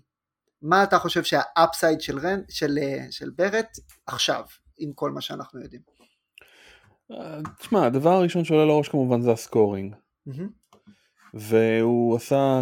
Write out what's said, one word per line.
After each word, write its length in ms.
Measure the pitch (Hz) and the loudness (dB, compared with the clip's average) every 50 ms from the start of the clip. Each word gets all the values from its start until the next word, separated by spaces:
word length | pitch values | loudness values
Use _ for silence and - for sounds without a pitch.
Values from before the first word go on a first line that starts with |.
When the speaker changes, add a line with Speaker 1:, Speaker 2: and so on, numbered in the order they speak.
| - _ _ _ _ _ _ _ _ _ _ _ | -16 _ _ _ _ _ _ _ _ _ _ _
Speaker 1:
מה 220 | 147 151 175 196 202 | -2 0 2 2 4
אתה 160 | 190 180 175 | 4 2 0
חושב 240 | - 170 - 175 160 | 0 0 -2 -2 -2
שהאפסייד 800 | - - 143 - - - 165 165 165 170 - - 165 156 151 | 0 0 0 0 0 2 2 2 2 2 0 0 0 0 0
של 180 | - - 143 139 | -2 -6 -8 -6
רנ-, 260 | 147 180 196 196 190 - | -4 -4 -6 -6 -8 -10
של, 280 | - - 156 147 143 147 | -8 -4 -4 -2 -2 -2
אה, 240 | 143 139 135 135 131 127 | -2 -4 -6 -8 -10 -12
של 180 | - - 135 135 | -14 -14 -14 -12
ברט 480 | 123 151 180 202 202 220 220 - - - - _ - _ _ | -2 -2 0 0 0 -2 -2 -4 -10 -18 -20 _ -20 _ _
עכשיו, 380 | - 131 123 - - 135 120 110 - - _ _ _ _ - | -10 -4 -4 -2 -2 -2 -4 -6 -10 -18 _ _ _ _ -12
עם 160 | 165 147 139 | -10 -10 -8
כל 180 | - 151 143 | -6 -6 -6
מה 100 | 139 139 | -6 -6
שאנחנו 400 | - - 151 147 135 - - 127 | -10 -10 -12 -12 -14 -14 -16 -18
יודעים? 200 | 127 - - 120 - _ _ _ _ _ _ _ _ _ _ _ - _ _ _ - - - _ _ _ _ _ _ _ | -18 -18 -20 -20 -20 _ _ _ _ _ _ _ _ _ _ _ -20 _ _ _ -20 -20 -20 _ _ _ _ _ _ _
Speaker 2:
אה, 280 | 226 - - 156 156 151 156 - - _ | -18 -16 -14 -14 -14 -12 -12 -14 -14 _
תשמע, 260 | - - 233 196 156 | -6 0 2 4 4
הדבר 240 | 120 127 139 147 165 | 4 2 4 4 4
הראשון 340 | 180 190 180 170 - 175 165 | 4 4 4 2 0 -2 0
שעולה 220 | 156 156 156 156 | 2 4 4 4
לראש 240 | 151 151 151 143 - | 4 4 2 0 0
כמובן 320 | - 143 131 127 127 120 | -2 -2 2 2 2 2
זה 100 | 120 120 | 4 2
הסקורינג. 640 | 113 - - - - 117 107 101 101 95 98 98 104 - _ _ _ _ _ | 2 2 -2 -2 2 2 2 2 2 -4 -8 -10 -12 -16 _ _ _ _ _
Speaker 1:
מהמם. 360 | 143 131 139 185 208 - _ _ _ _ _ _ - _ _ _ _ _ _ _ - - | -16 -14 -12 -14 -14 -16 _ _ _ _ _ _ -20 _ _ _ _ _ _ _ -20 -18
Speaker 2:
והוא 800 | 110 107 104 113 110 113 113 113 113 113 117 120 120 120 117 117 | -16 -4 2 2 4 4 4 2 2 2 2 2 2 2 2 0
עשה 460 | 120 - - 139 139 139 135 135 131 | -2 0 0 0 2 2 2 2 0